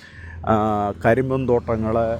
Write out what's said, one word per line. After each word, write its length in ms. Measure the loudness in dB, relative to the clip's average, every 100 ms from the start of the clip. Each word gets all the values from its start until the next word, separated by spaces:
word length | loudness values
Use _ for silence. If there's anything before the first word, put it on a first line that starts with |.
| -20 -20 -18 -8 0
ആ, 20 | 2 2 0 -2 0
കരിമ്പും 380 | 2 2 2 -2 2
തോട്ടങ്ങൾ, 480 | 0 0 -2 0 0 0 -2